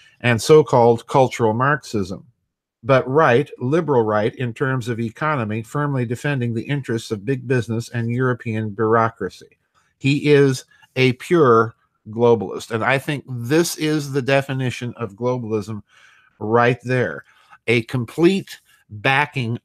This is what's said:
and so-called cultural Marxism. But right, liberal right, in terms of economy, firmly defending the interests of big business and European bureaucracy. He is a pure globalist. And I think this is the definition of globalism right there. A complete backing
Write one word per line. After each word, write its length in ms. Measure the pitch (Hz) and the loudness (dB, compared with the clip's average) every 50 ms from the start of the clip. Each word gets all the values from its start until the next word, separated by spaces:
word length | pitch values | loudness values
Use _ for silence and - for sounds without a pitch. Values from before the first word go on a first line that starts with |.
| _ _ _ _ | _ _ _ _
and 220 | - 120 120 110 - | 0 0 0 0 4
so-called 640 | - 156 156 147 - - 127 117 120 120 117 - | 6 6 6 6 6 4 4 6 6 4 2 -2
cultural 460 | - - 147 131 120 - - 120 110 107 | -2 2 2 2 2 0 -2 -2 0 0
Marxism. 720 | 117 127 139 147 143 - - - 107 98 87 98 - - _ _ _ _ _ _ _ _ _ _ _ - | 0 0 0 0 -2 -4 -8 -6 -6 -6 -6 -8 -14 -16 _ _ _ _ _ _ _ _ _ _ _ 0
But 260 | 117 135 131 123 127 | 2 2 2 2 2
right, 400 | 131 151 160 143 120 120 110 - - - | 2 2 4 4 4 2 2 -2 -8 -8
liberal 420 | 127 127 143 170 170 151 143 123 113 | -4 -2 -2 -2 0 2 0 0 2
right, 320 | 107 104 107 104 120 - | 2 0 0 0 -2 -4
in 180 | - 131 120 110 | -4 -8 -8 -4
terms 360 | - 147 131 131 131 110 120 | -4 -4 -2 -2 -4 -4 -6
of 100 | 120 110 | -6 -6
economy, 640 | 117 113 107 - 156 151 156 135 113 104 107 113 113 | -6 -8 -6 -6 -4 -4 -2 -2 -4 -4 -6 -8 -8
firmly 440 | - - 147 147 147 143 131 123 | -6 -6 -4 -4 -2 -2 -4 -4
defending 480 | 110 123 - - 147 143 131 120 120 113 | -4 -6 -6 -4 -4 -4 -2 -4 -4 -4
the 80 | 117 - | -6 -6
interests 500 | - 143 143 131 - 117 113 - - 113 | -6 -6 -6 -4 -4 -6 -6 -4 -6 -10
of 120 | 104 95 | -8 -4
big 220 | 110 139 131 123 | -6 -6 -6 -4
business 420 | 120 131 127 110 - 113 113 117 - | -2 -2 -2 -2 -2 -6 -6 -6 -6
and 220 | - 120 117 117 | -6 -6 -4 -4
European 600 | 120 123 131 127 120 117 - 120 110 110 110 107 | -2 -2 -2 -2 -2 -4 -6 -6 -6 -4 -6 -6
bureaucracy. 880 | 101 101 113 110 110 117 113 113 - _ 107 90 - - - _ _ _ _ _ _ _ _ _ _ _ | -4 -2 0 2 4 4 2 2 0 _ -10 -10 -10 -12 -20 _ _ _ _ _ _ _ _ _ _ _
He 340 | - 135 143 143 - 147 147 | 0 0 0 2 4 4 6
is 320 | 139 143 139 131 131 - _ _ _ - _ _ | 6 6 4 2 -2 -6 _ _ _ -20 _ _
a 160 | 131 131 131 123 | 2 2 2 2
pure 600 | - - - 175 170 151 127 117 113 113 113 - _ _ _ _ _ _ 107 | 0 -4 0 2 4 6 6 6 6 4 2 -2 _ _ _ _ _ _ -14
globalist. 600 | 107 113 120 120 120 107 101 73 58 73 - - | -4 2 4 4 4 4 2 -6 -8 -10 -10 -8
And 120 | 117 113 107 | -6 -2 0
I 140 | 113 131 | 0 0
think 260 | 139 - - 151 131 - - | 0 0 -4 -6 -6 -6 -10
this 480 | 131 117 117 117 147 160 170 170 - | -12 -10 -4 0 0 0 0 0 -4
is 360 | - 156 156 156 156 143 143 135 | -4 -4 -2 -2 -2 -4 -4 -4
the 100 | 143 127 | -4 -2
definition 720 | 117 139 139 135 - 135 131 131 127 - - 123 120 - | 0 0 0 0 -2 -6 -4 -4 -4 -6 -6 -10 -12 -10
of 180 | - 120 104 101 | -8 -10 -10 -8
globalism 680 | 101 120 123 127 127 117 107 110 107 98 101 110 104 - _ _ _ _ _ _ _ _ _ _ _ | -6 -4 -4 -4 -4 -6 -4 -4 -4 -4 -6 -10 -12 -12 _ _ _ _ _ _ _ _ _ _ _
right 420 | 104 107 113 120 120 123 131 - - | -4 0 2 4 4 4 2 -2 -4
there. 420 | 120 127 127 117 90 73 71 - _ _ _ _ _ - _ _ | -4 -2 -2 -2 -2 -4 -10 -14 _ _ _ _ _ -20 _ _
A 160 | - 117 120 113 | 0 0 0 0
complete 800 | - - 127 117 - - - 165 175 196 196 - - - - _ _ _ _ _ _ | -2 -4 -6 -6 -6 -2 2 2 2 2 2 -4 -8 -18 -20 _ _ _ _ _ _
backing 720 | 107 104 101 135 135 135 147 143 - 143 123 110 117 120 - | -18 -4 -2 0 0 0 0 -2 -4 -6 -6 -4 -6 -6 -4